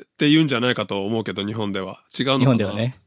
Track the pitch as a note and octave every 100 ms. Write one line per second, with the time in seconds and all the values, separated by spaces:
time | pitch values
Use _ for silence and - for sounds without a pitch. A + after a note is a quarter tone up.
0 | - - D3 D#3 D#3 A#2+ B2 A#2+ G2 G2+
1 | G2 A2+ G2+ F#2+ G2+ A2 G#2 G2 F#2+ -
2 | _ - C3 C3+ C3 A#2 G2+ G2+ A#2+ -